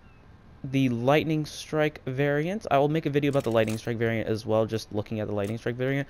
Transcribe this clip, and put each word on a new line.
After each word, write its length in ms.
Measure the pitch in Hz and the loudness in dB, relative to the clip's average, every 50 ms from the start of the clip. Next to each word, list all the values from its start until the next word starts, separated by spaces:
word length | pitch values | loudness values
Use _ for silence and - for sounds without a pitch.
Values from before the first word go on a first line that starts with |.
| - - - - - - - - - - - - - | -20 -20 -20 -20 -20 -20 -20 -20 -20 -20 -16 -12 -8
the 240 | 135 131 135 135 131 | -2 2 2 2 2
Lightning 580 | 120 117 120 131 143 160 - 156 156 156 151 | 2 2 2 4 4 4 4 2 0 0 -2
Strike 560 | - - - - - - 156 151 151 151 - - | -4 -8 -12 -10 -4 -2 0 0 0 -2 -4 -8
variant. 600 | 135 131 127 143 143 143 147 156 175 196 220 - - | -6 -4 -2 0 0 0 0 0 -2 -4 -6 -2 2
I 100 | - 139 | 2 4
will 100 | 143 147 | 4 4
make 180 | 151 160 - | 2 0 0
a 40 | 156 | 0
video 200 | 139 147 143 143 | 0 2 2 2
about 140 | 139 139 - | 2 2 0
the 80 | 117 113 | 2 2
Lightning 260 | 113 110 110 110 110 | 2 2 2 0 -4
Strike 200 | - 120 120 110 | -4 -4 -2 0
variant 300 | 117 117 117 110 - - | 0 0 0 0 0 -2
as 160 | 110 104 104 | -2 -2 0
well, 220 | 107 110 110 110 | 0 2 2 2
just 260 | 110 113 107 - - 101 | 2 0 -4 -4 -4 -6
looking 280 | 104 104 - 113 107 | -6 -4 -4 -4 -4
at 80 | 107 101 | -4 -4
the 60 | 104 | -2
Lightning 240 | 104 101 101 110 113 | -2 -2 -2 -4 -4
Strike 180 | - 123 120 | -4 -4 -4
variant. 320 | 123 127 131 135 139 139 | -2 -2 -2 -2 -2 -4